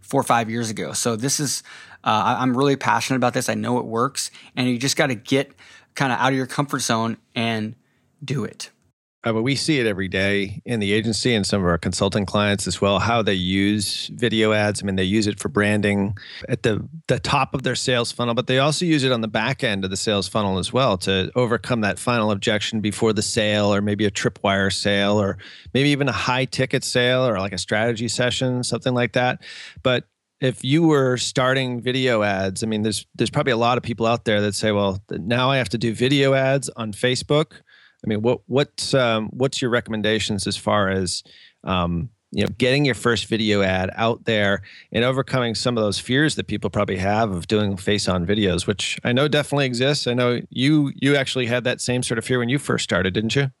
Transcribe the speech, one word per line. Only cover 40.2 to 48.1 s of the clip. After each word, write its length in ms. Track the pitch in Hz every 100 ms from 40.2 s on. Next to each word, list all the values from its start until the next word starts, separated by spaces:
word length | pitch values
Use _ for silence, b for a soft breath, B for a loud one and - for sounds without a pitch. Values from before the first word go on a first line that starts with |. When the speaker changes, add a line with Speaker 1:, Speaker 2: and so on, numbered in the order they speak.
| - 104 101
Speaker 2:
as 100 | 98
far 320 | - 104 98
as, 360 | 95 92 - - B B B
um, 460 | - 92 87 85 101 _ _
you 140 | -
know, 80 | 101 92
getting 280 | 127 139
your 100 | 143
first 320 | 117 120 113 -
video 340 | 113 107 101
ad 300 | 95 92 95 -
out 280 | 113 117
there 380 | - 110 101 101 B B B
and 100 | 107
overcoming 540 | 120 131 135 135 120 107
some 200 | 127 120
of 60 |
those 160 | 104 95
fears 380 | - 127 151 -
that 100 | -
people 240 | 101 104
probably 280 | 104 104 95
have 340 | 92 107 113
of 160 | 90 80
doing 280 | 107 104 98
face-on 480 | - 104 -